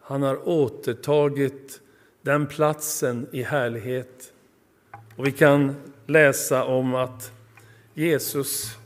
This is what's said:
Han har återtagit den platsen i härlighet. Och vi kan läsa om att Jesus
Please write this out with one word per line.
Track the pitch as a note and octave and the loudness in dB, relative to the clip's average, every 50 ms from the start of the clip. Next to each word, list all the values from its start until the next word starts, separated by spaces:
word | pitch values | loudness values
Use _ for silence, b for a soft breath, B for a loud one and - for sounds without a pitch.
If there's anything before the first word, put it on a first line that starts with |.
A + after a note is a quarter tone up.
Han | _ - C#3+ C#3 | _ -6 -4 -2
har | C#3+ C3+ C3 C#3 - - | 0 0 -2 -2 -2 0
återtagit | F3 D#3+ C#3+ A2+ - - - - A#2 - - C#3+ D3 D3+ D3 C#3+ C#3 C3+ C#3 C3 - - - - - - b b b b b b b b | 2 2 2 0 -2 -6 -6 -6 -6 -4 -2 2 2 4 4 2 2 0 -2 -2 -2 -8 -18 -20 -20 -20 b b b b b b b b
den | _ C#3 C#3+ D3 D3 | _ 0 0 0 0
platsen | C#3+ - - D#3 D3+ D3+ D3+ - - - - D3+ C3 A#2+ A#2 C3 C#3+ | -2 0 0 0 0 0 -2 -6 -8 -4 -2 -2 -2 -2 -4 -8 -8
i | - C3 | -8 -8
härlighet. | A#2+ A2 D3 C#3+ B2 A#2+ A#2 A#2 G2+ B2 B2+ B2+ B2 - - - - - _ _ _ _ _ _ _ _ _ _ _ _ - - - - - | -6 -2 -2 -2 -2 -2 -4 -6 -6 -6 -6 -6 -6 -10 -18 -20 -20 -20 _ _ _ _ _ _ _ _ _ _ _ _ -20 -20 -20 -20 -12
Och | - B2+ | -2 -2
vi | C#3 | -2
kan | C3+ - D#3+ D3 C#3+ C#3+ C#3+ C3+ C#3 C#3+ - - - - - | 2 6 6 6 8 6 4 2 -2 -6 -14 -20 -20 -18 -8
läsa | - C#3+ D#3+ D#3 C#3 C3+ - - - C#3+ C3 B2 | 2 4 6 6 6 4 2 -2 0 0 0 0
om | C3 C3 B2+ B2+ B2+ B2+ | 0 0 0 0 0 0
att | B2+ B2+ B2 - - - - - - b b b b b b b b b b b | -2 -2 -4 -6 -14 -16 -18 -18 -20 b b b b b b b b b b b
Jesus | D3+ D#3 E3+ D#3 C3 - - - C#3+ C3+ - - - - - - - - | -2 0 0 0 0 0 -4 -4 -4 -4 -4 -6 -6 -8 -10 -12 -16 -20